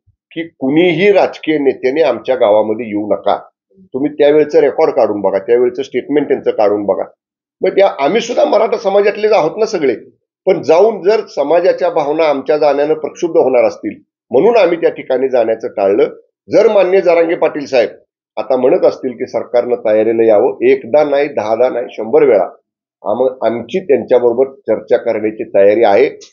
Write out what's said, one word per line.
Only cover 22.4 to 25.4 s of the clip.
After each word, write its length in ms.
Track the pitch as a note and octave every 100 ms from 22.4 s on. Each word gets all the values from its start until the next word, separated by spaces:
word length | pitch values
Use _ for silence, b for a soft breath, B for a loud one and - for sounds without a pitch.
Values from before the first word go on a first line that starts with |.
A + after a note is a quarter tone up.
| F2 - _ _ _ _
आम-, 440 | - A2+ C3 - A2+
आमची 340 | A#2 A#2 B2
त्यांच्याबरोबर 680 | - B2 G2+ B2 A#2+ A#2 C3+
चर्चा 500 | - - G#2 - A#2
करण्याची 480 | A#2 A2 G#2+ E2